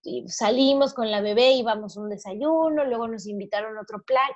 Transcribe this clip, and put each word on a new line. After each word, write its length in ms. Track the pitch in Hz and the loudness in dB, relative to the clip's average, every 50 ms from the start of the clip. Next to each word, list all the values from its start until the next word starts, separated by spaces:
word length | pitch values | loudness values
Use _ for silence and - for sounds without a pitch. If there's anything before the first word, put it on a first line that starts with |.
y 240 | - - 240 - - - | -12 -8 -8 -8 -8 -8
salimos 680 | - - 226 208 240 254 269 269 277 277 277 262 269 | -6 -2 0 2 4 6 6 6 6 4 2 0 0
con 160 | 254 226 220 | -2 -4 -2
la 100 | 214 208 | -2 -2
bebé, 320 | 202 208 208 233 247 262 | 0 0 2 4 6 6
íbamos 440 | 269 254 226 233 214 214 214 202 - | 6 4 2 0 -2 -2 -4 -10 -12
a 40 | 202 | -10
un 100 | 214 214 | -10 -10
desayuno, 760 | 208 202 - 196 190 208 277 311 320 320 320 320 302 302 277 | -10 -10 -10 -12 -8 -4 0 2 2 2 2 2 2 0 0
luego 220 | 262 240 226 233 226 | 0 -2 -2 -4 -6
nos 180 | 226 214 180 | -8 -8 -10
invitaron 500 | 208 208 202 202 202 208 202 214 220 220 214 | -8 -8 -8 -6 -6 -6 -6 -6 -6 -10 -12
a 40 | |
otro 200 | 202 - 214 202 - | -12 -12 -14 -12 -2
plan, 260 | - 262 254 262 269 - | 0 2 2 2 0 -4